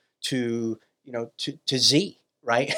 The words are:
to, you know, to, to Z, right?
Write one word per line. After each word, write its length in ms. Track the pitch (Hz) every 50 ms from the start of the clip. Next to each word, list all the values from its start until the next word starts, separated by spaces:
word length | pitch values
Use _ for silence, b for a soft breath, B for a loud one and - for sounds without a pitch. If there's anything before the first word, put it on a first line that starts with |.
| _ _ _ _ -
to, 560 | - 139 127 123 117 117 117 117 113 110 110 _ _ _ _ _
you 80 | 143 120
know, 180 | 117 117 117 - -
to, 200 | - 147 139 - _
to 120 | - 139 127
Z, 420 | - - 135 151 202 190 - _ _ _ _ _ _
right? 300 | 120 117 120 139 143 -